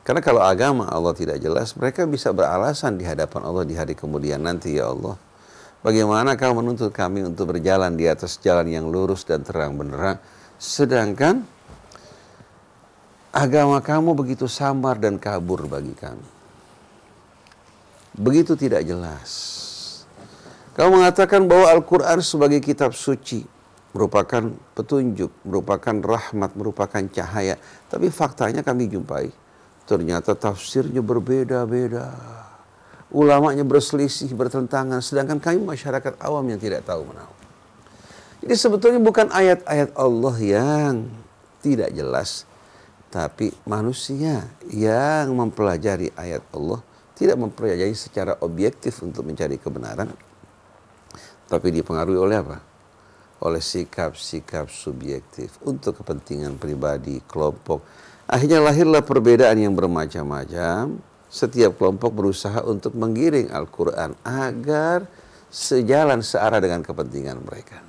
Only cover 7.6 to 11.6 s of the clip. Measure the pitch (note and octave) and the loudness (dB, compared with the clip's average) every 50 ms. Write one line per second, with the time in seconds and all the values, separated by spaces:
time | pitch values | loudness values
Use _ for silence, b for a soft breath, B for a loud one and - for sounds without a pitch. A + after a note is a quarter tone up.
7.6 | D#2 F#2 F#2+ F#2+ F#2 F2+ E2+ D#2+ E2 E2 D#2 - - E2 - - - F#2 F2 F2 | 2 2 4 4 2 0 0 2 2 2 2 0 -4 -10 -10 -2 2 2 4 4
8.6 | E2 E2+ D#2+ D#2+ D#2+ D#2+ E2 F#2 F#2+ F#2 G2 F2+ - - E2 D2+ C#2+ - - E2 | 2 0 -4 -4 -4 -4 -2 -2 0 -2 -2 -4 -2 -4 -4 -4 -4 -6 -4 -4
9.6 | D2+ D2 C#2+ C#2+ D2 C#2+ C2+ C#2+ E2 G2 F2+ - B B B B B B B B | -4 -4 -6 -8 -8 -8 -6 -4 -4 -4 -4 -6 B B B B B B B B
10.6 | - - - - C#3+ A#2+ C3 A#2+ G#2+ G#2 G2 - C3+ D#3+ G3+ C4 A3 - - _ | -12 -10 -2 0 0 2 2 2 2 0 0 2 2 2 2 2 -2 -10 -18 _